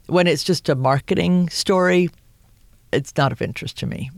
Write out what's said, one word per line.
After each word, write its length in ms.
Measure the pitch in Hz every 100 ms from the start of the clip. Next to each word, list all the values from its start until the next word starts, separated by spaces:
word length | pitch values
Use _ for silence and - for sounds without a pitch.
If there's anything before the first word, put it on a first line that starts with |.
| -
when 200 | 175 175
it's 160 | 143
just 280 | - 185 -
a 40 |
marketing 760 | 135 131 139 - 190 175 180 170
story, 580 | - - 190 180 180 175 - _ _ _ _ _ _ _
it's 240 | - 139 -
not 140 | 139
of 100 | 123
interest 340 | - - - -
to 80 | -
me. 240 | - 131